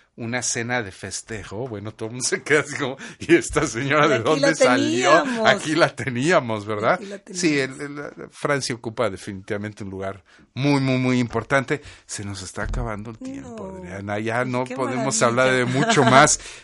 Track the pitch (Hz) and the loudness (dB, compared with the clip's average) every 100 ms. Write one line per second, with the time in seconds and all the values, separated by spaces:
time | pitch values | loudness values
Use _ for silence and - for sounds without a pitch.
0 | _ - 113 123 117 123 117 123 101 - | _ -12 -6 -4 -4 -4 -2 -2 -4 -10
1 | 98 - - 110 92 98 131 101 107 - | -10 -10 -10 -12 -10 -8 -8 -8 -10 -8
2 | 110 123 120 196 - 147 143 131 135 139 | -8 -6 -4 -2 2 2 2 -4 -6 -6
3 | - - - 165 - 151 139 113 139 151 | -12 -6 4 4 4 0 0 -2 0 4
4 | 151 127 113 - 180 156 - 127 117 117 | 4 4 2 2 2 4 4 4 2 2
5 | - 330 269 233 220 196 151 156 143 - | 6 6 4 2 2 2 2 2 2 0
6 | 120 120 151 175 120 107 101 104 113 180 | -4 0 4 4 2 -4 -2 0 0 0
7 | 196 196 - 185 175 143 131 139 143 147 | -4 -14 -12 -2 0 2 -2 -6 -12 -10
8 | 143 - - - 147 139 123 120 120 110 | -12 -14 -16 -6 -2 -2 -2 -6 -6 -2
9 | 110 95 - 95 95 101 104 101 98 95 | -2 -2 -10 -10 -6 -6 -6 -10 -10 -8
10 | 98 98 _ _ _ 120 143 139 135 127 | -8 -10 _ _ _ -2 2 2 2 2
11 | 127 123 123 117 107 135 131 147 - - | 2 2 0 -2 2 0 2 -4 -6 -20
12 | - - 101 98 92 - 104 - 117 101 | -14 -10 -10 -10 -10 -8 -4 -4 -4 -6
13 | 107 107 - - - - - - 90 95 | -10 -12 -12 -12 -14 -14 -14 -12 -12 -10
14 | 101 104 110 117 127 123 127 - 127 127 | -6 -4 -2 -2 -2 -2 -4 -4 -4 -2
15 | 131 127 123 120 131 127 123 127 156 185 | -2 2 2 4 4 4 2 2 2 4
16 | 123 135 147 - - - | 8 8 8 4 -4 -10